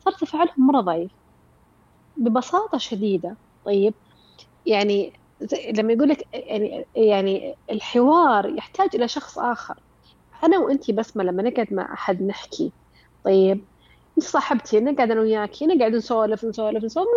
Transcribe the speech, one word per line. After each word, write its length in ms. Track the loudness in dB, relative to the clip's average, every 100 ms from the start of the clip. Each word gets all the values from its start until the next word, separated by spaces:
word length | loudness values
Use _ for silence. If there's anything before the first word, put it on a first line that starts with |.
| -6
صار 80 |
تفاعلهم 540 | -4 -6 0 -2 2 4
مرة 140 | 4
ضعيف 300 | 0 -2 -6 _ _ _ _ _ _ _ _ _ _ -4
ببساطة 600 | 0 0 0 -2 -2 -6
شديدة. 580 | -6 -4 -2 -2 -4 -14 _ _ -2
طيب، 280 | 2 2 -2 _ _ _ _ -20 _ -2
يعني 480 | 0 2 0 -2 -8 _ -16
زي، 300 | -8 -8 -4
لما 220 | -2 0
يقولك 340 | 2 2 2 -4
يعني، 520 | -12 -8 -4 -4 -6 -8 2
يعني 600 | 4 4 2 -2 -6 -14 -8
الحوار 880 | -8 -2 2 4 6 6 4 0 -4
يحتاج 320 | -8 -2 -2 0
إلى 120 | -2
شخص 320 | -4 -10 -6
آخر. 400 | -4 -6 -8 -16 _ _ _ _ _ -2
أنا 160 | 2 4
وإنتي 320 | 4 0 -2
بس 260 | -4 -4 -4
ما 60 |
لما 200 | -2 0
نقعد 300 | -2 -2 -4
مع 200 | -4 -6
أحد 300 | -8 -4 -2
نحكي، 480 | -2 -6 -10 -6 -6 -6 _ _ _ _
طيب 400 | 2 4 4 2 -4 _ _ _ _ -4
أنت 80 | -2
صاحبتي، 540 | -2 0 -2 2 2
نقعد 320 | 2 0 0
أنا 100 | 2
وياكي، 440 | 2 0 -2 -2 2
نقعد 260 | 2 2
نسولف، 540 | 0 0 0 0 0 -4
نسولف، 380 | -4 -4 -2
نسولف، 240 | -4 -2 2